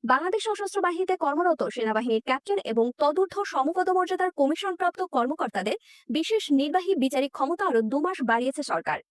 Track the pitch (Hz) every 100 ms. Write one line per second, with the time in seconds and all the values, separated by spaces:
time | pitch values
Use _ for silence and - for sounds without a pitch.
0 | 233 262 349 415 440 403 403 403 359 339
1 | 370 370 311 285 349 320 185 - 220 220
2 | 240 220 - 262 - 403 - 226 233 -
3 | 285 302 370 392 392 302 269 349 370 370
4 | 359 359 370 - 277 320 392 349 349 -
5 | 359 277 240 311 285 - 196 427 - -
6 | _ 269 320 440 - 277 285 349 359 370
7 | 254 269 269 - 277 339 392 233 220 269
8 | 349 381 240 233 254 269 285 - - 151
9 | -